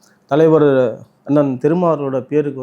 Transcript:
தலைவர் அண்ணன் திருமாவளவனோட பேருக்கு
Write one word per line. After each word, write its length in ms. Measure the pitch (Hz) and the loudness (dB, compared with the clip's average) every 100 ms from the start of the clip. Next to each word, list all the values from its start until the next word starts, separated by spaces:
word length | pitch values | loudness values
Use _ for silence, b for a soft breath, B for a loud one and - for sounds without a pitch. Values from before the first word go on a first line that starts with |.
| b b - | b b -4
தலைவர் 360 | 139 160 156 147 135 123 - - _ - | 2 4 4 4 2 0 -4 -16 _ -4
அண்ணன் 240 | 147 143 127 | 0 0 -2
திருமாவளவனோட 560 | 147 170 175 147 139 131 120 | -2 0 0 -2 -4 -6 -4
பேருக்கு 280 | 147 147 131 | -4 -4 -8